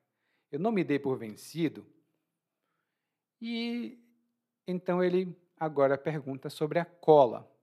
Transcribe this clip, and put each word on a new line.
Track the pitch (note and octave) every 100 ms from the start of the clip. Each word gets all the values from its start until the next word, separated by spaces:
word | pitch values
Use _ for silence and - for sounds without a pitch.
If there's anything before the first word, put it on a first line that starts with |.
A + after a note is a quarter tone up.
| _ _ _ _ _
eu | C#3+
não | G3+
me | G#3+
dei | C#3+ C#3+
por | C#3 B2
vencido." | A2 G2+ - D#3 D#3 - G#2 _ _ _ _ _ _ _ _ _ _ _ _ _ _ -
E | A3+ A#3 A#3+ A#3+ A3+ - _ _ _ _ _ _ -
então | F3+ F3+ F3+
ele | F3+ F3+ F#3 E3 _ -
agora | D#3+ C#3+ C#3 C#3+
pergunta | D#3+ D3+ C3+ C3+ D3
sobre | - D#3 E3
a |
cola. | E3+ - - D3+ B2 A2 - _